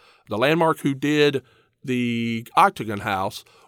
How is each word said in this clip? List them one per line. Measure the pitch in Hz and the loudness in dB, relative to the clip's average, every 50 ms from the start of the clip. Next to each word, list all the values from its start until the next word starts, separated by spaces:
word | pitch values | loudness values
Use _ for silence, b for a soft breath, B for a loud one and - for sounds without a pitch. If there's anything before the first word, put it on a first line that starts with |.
| b b b b b | b b b b b
the | - 104 | -8 -4
Landmark | 107 127 147 160 170 160 160 156 - | 0 2 2 2 4 2 2 2 0
who | - 143 139 | -2 -2 -2
did | 135 143 143 151 151 147 147 139 127 b b b b b b b _ | -2 0 0 2 4 4 4 2 0 b b b b b b b _
the | - 131 127 123 123 120 117 117 117 117 113 113 113 - - | -6 -4 -2 -2 -2 -2 -2 -2 -2 -2 -4 -4 -6 -2 2
Octagon | 160 180 202 190 - 117 107 104 101 | 4 4 4 2 -2 -8 -6 -6 -6
House | 107 110 98 95 95 92 - - b b b b b | -4 -2 -2 -2 -2 -4 -6 -10 b b b b b